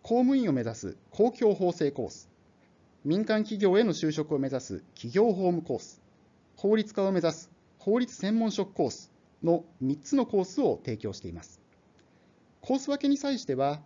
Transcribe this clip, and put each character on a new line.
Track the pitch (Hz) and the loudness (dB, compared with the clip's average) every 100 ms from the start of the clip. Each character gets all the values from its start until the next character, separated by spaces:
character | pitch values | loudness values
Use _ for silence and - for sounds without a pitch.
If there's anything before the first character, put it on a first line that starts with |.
公 | - 233 | 2 2
務 | 254 269 | 4 4
員 | 220 | 2
を | |
目 | 131 | 0
指 | 113 | -2
す | 107 95 - _ | -6 -10 -12 _
公 | - 226 | 2 2
共 | 226 220 | 4 2
法 | 196 180 | 4 0
制 | 170 143 | 0 -2
コ | 139 110 | -2 -8
ー | |
ス、 | - - _ _ _ _ _ _ _ 139 | -10 -20 _ _ _ _ _ _ _ -2
民 | 185 220 | 0 2
間 | 214 | 0
企 | 214 208 | 0 0
業 | 202 190 | 4 4
へ | |
の | 226 | 4
就 | 151 156 | 2 -2
職 | 156 151 | -2 -2
を | 143 | -2
目 | 135 | -2
指 | 131 | -4
す | - 95 - - | -6 -12 -12 -14
企 | 123 | -2
業 | 160 233 | 2 2
法 | 185 185 | 2 0
務 | 175 | 0
コ | 160 120 | -4 -6
ー | |
ス、 | - - _ _ _ _ _ - | -6 -20 _ _ _ _ _ -4
法 | 202 220 | 2 2
律 | 214 | 0
家 | - | -2
を | 196 | 0
目 | 185 | 2
指 | 160 | 0
す | 160 - _ _ _ | -2 -16 _ _ _
法 | - 233 | 0 0
律 | 247 | 0
専 | - 190 226 | -4 0 0
門 | 226 | 0
職 | 196 190 | -2 -4
コ | - 139 | -2 -2
ー | |
ス | - - _ _ _ | -2 -18 _ _ _
の | 165 170 - - | 0 0 -2 -4
三 | 131 147 | -2 -2
つ | - 277 | 0 0
の | 233 | 2
コ | 202 | 0
ー | 185 | 0
ス | - | 0
を | 226 113 | 0 0
提 | - 110 | -4 -6
供 | 107 | -6
し | 92 | -8
て | 90 | -10
い | |
ま | 85 | -12
す。 | - - _ _ _ _ _ _ _ _ _ _ | -16 -20 _ _ _ _ _ _ _ _ _ _
コ | - | -2
ー | 262 | -2
ス | 277 | 0
分 | 285 | 0
け | 277 | 0
に | 285 | 0
際 | 277 254 | 0 -4
し | - | -4
て | |
は | 131 139 151 | 0 0 -2